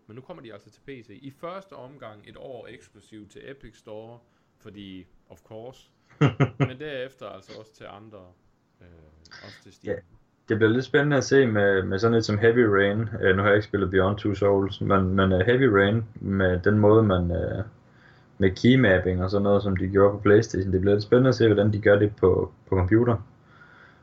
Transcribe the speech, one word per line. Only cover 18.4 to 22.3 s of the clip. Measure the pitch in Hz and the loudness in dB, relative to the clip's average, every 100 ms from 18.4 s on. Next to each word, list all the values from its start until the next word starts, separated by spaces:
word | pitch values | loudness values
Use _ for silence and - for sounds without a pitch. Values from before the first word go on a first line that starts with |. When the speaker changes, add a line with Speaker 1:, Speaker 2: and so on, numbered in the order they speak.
| 95 95 | -2 2
Speaker 2:
keymapping | 117 131 113 92 90 90 | 2 4 4 2 0 -2
og | 92 | -2
sådan | 101 | -2
noget, | 101 101 | 0 0
som | 101 92 | 0 -4
de | 95 | -2
gjorde | 98 101 104 | 2 2 2
på | |
PlayStation, | 104 104 113 - 95 | 2 4 2 -4 -2
det | 92 | -2
bliver | 98 | 0
lidt | 104 | 0
spændende | 104 123 131 | 2 2 2
at | 113 | 2
se, | 113 | 2
hvordan | 101 104 | 2 0
de | 104 | 0
gør | 101 101 | 2 2
det | 104 - | 2 0
på, | 92 | 0